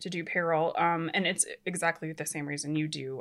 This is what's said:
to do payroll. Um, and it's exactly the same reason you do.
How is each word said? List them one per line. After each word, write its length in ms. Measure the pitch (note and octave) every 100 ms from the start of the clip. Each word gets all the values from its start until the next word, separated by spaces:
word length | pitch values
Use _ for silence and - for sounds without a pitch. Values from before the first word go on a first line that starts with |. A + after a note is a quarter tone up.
to 80 | F3+
do 160 | F3+
payroll. 480 | D#3+ F3+ E3 D#3+ E3 -
Um, 320 | E3+ E3 E3
and 120 | - F3
it's 180 | F#3 - - -
exactly 460 | F3+ E3 D#3+ D#3+
the 140 | D#3+ D3+
same 200 | D3+ C#3+
reason 300 | C#3+ C#3+ D#3
you 120 | D3+
do. 320 | D3+ C3 C3